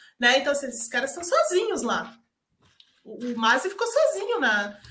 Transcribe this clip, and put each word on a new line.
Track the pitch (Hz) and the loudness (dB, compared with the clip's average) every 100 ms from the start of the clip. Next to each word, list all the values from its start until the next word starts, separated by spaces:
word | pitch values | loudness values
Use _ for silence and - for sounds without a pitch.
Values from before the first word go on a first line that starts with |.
| - _ | -20 _
né? | 240 269 | 2 4
Então, | 285 | 2
assim, | 285 262 | -2 -2
esses | - - | -2 -2
caras | 240 254 | -2 -4
estão | 349 | -4
sozinhos | - 587 - 359 440 320 | 0 2 2 0 0 -2
lá. | 233 175 180 - _ _ _ _ _ _ _ _ 220 | -2 -4 -6 -16 _ _ _ _ _ _ _ _ -18
O, | 220 247 | -10 -8
o | 233 | 0
Masi | 220 262 381 | 2 2 0
ficou | - 466 | -2 0
sozinho | 554 640 381 415 427 | 2 2 2 -2 0
na, | 247 208 202 - - | 2 0 -2 -10 -20